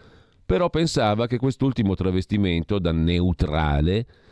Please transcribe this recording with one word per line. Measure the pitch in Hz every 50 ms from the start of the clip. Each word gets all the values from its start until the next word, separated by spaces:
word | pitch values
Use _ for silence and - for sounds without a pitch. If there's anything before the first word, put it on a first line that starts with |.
| - - - - - _ _ _ _
però | - 180 185 180 175
pensava | - 160 165 160 - 143 117 104 104 107 120
che | 117 127 117
quest'ultimo | 127 135 123 - 131 139 - - 107 98 92
travestimento | - 90 92 90 92 92 - 107 101 101 92 85 85 82 - 104
da | 101 85 85
neutrale | 82 82 80 85 87 87 90 92 82 - - 76 76 78 78 76 73 73 76 85 95 113 123 - - _ _ -